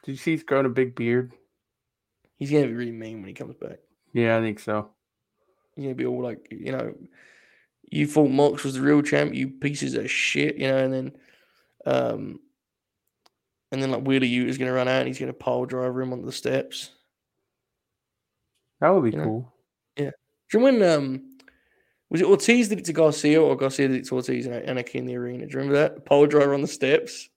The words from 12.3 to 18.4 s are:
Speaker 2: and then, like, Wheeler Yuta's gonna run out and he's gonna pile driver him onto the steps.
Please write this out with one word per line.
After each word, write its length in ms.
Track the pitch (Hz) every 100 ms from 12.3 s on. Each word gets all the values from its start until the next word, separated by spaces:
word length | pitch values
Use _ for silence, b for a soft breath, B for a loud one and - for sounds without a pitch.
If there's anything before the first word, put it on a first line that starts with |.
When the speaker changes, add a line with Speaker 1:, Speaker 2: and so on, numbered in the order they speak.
| - _ _ _ _ _ _ _ _ _ _ _ _ _
Speaker 2:
and 120 | 135
then, 80 | 135
like, 120 | 127
Wheeler 240 | 135 135 127
Yuta's 320 | 123 123 127
gonna 140 | 127
run 160 | 127 127
out 100 | 131
and 80 | 127
he's 100 | 131
gonna 140 | 131
pile 320 | 127 - 123
driver 380 | 127 127 127 127
him 100 | 127
onto 140 | 127 123
the 60 |
steps. 580 | - - 131 - - - _ _ _ _ _ _ _ _ _ _ _ _ _ _ _